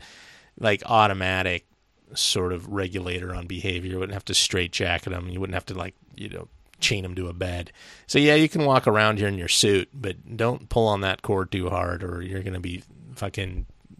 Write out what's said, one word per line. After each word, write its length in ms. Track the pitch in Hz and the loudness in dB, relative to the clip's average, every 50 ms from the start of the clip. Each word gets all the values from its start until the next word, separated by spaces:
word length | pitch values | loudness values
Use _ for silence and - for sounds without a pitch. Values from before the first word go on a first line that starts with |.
| - - - - - - - - _ _ _ - | -12 -20 -20 -20 -20 -20 -20 -20 _ _ _ 0
like, 240 | - 110 104 98 - | 2 2 2 2 0
automatic 800 | - 117 110 107 104 98 95 92 92 95 92 92 92 87 85 - _ _ _ _ _ _ _ _ _ 139 | 4 6 6 6 6 4 0 0 0 0 0 0 0 -2 -4 -6 _ _ _ _ _ _ _ _ _ -6
sort 380 | - - - - 104 92 90 92 | -4 -2 0 0 0 0 -2 -2
of 160 | 85 - - | -4 -6 -6
regulator 640 | 101 98 95 92 92 95 90 90 90 90 90 90 90 | -4 -4 -4 -4 -4 -6 -6 -4 -6 -6 -6 -6 -8
on 140 | 90 87 87 | -8 -8 -8
behavior. 420 | 95 87 - 98 90 90 90 92 | -8 -6 -4 -4 -4 -4 -6 -6
You 80 | 92 92 | -6 -6
wouldn't 160 | 92 98 101 | -6 -6 -6
have 100 | 98 - | -8 -6
to 80 | - 95 | -2 0
straitjacket 800 | - - - - 92 87 87 - - 98 87 85 87 - 98 90 | 0 0 2 0 0 -2 -2 -2 -2 -2 0 -2 -2 -4 -6 -6
him. 160 | 87 90 90 | -6 -8 -8
You 120 | 90 92 | -6 -6
wouldn't 140 | 95 95 92 | -6 -4 -6
have 120 | 92 - | -6 -6
to, 80 | - 95 | -8 -10
like, 200 | 92 87 95 - _ _ _ - | -8 -10 -10 -12 _ _ _ -18
you 140 | - 98 101 | -16 -14 -12
know, 180 | 87 87 85 - - - _ _ _ _ | -12 -14 -14 -16 -20 -20 _ _ _ _
chain 260 | - - 113 98 92 | -2 0 0 -2 -4
him 120 | 90 90 | -6 -6
to 100 | 92 92 | -6 -6
a 60 | 87 85 | -6 -6
bed. 400 | 87 92 90 85 87 85 - - - - - - - - | -6 -4 -4 -4 -6 -8 -10 -14 -20 -20 -20 -20 -20 -10
So 140 | - - 143 | 0 4 6
yeah, 160 | 143 147 151 | 6 8 8
you 120 | 156 156 151 | 8 6 4
can 160 | - 170 147 | 4 2 2
walk 220 | 139 135 127 - | 4 4 4 4
around 320 | 123 104 107 107 110 107 98 | 4 4 6 4 4 4 2
here 80 | 104 | 0
in 120 | 101 101 92 | 0 0 -2
your 100 | 85 82 | -2 0
suit, 400 | - - - 107 101 95 - - - | 2 4 6 6 4 4 2 0 -8
but 440 | 139 123 98 92 - - - 120 | -8 -8 -8 -8 -8 -12 -12 -4
don't 320 | 110 113 117 127 - 117 - | 0 0 0 0 -2 -6 0
pull 180 | - 120 113 | 2 4 4
on 140 | 107 104 98 | 4 4 2
that 220 | 98 95 95 - - | 0 -2 -2 -2 -2
cord 280 | - 104 95 92 - | -2 0 0 0 -2
too 180 | - 92 90 90 | -2 -2 -2 -2
hard 360 | 90 87 90 90 90 87 92 | -2 -2 -2 -2 -2 -4 -6
or 180 | 90 87 87 87 | -8 -8 -8 -8
you're 200 | 92 95 95 92 | -8 -8 -6 -6
gonna 160 | 95 92 90 | -6 -6 -6
be 240 | 92 90 87 92 - - - - - - 127 | -6 -8 -8 -10 -12 -16 -20 -20 -20 -18 -12
fucking 500 | - 104 98 - - 95 92 92 - - - - - _ - - - | -10 -8 -6 -6 -6 -6 -4 -4 -6 -8 -8 -12 -20 _ -20 -20 -18